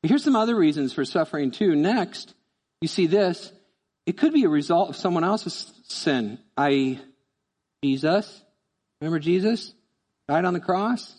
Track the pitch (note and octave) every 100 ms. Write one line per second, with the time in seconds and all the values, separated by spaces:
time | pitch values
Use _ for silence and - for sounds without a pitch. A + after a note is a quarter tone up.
0 | D#3+ C4+ D4+ A#3+ A3+ A3+ D#3+ D3+ C3+ -
1 | C3 F3+ D#3 D#3 C3+ - G#3 D3 E3+ A#3+
2 | F#3 - - _ _ _ _ _ D#3+ -
3 | E3+ G3 F#3 E3+ - - _ _ _ _
4 | - F3+ D#4 D#4 G3+ D3+ C#3+ E3+ F3 C#3
5 | F#3 F3 E3+ G#3 F3+ - - _ _ -
6 | D#3+ C3 G#2+ A2+ _ - C#3+ C#3 C3 B2+
7 | - _ _ _ _ _ _ _ C#3 C3+
8 | D#3 F#3+ G#3+ - _ _ _ _ _ _
9 | D#3 D#3+ D3+ F3+ G#3 A#3 - _ _ _
10 | _ _ - D3+ F3+ E3+ - F#3 G#3+ B3
11 | -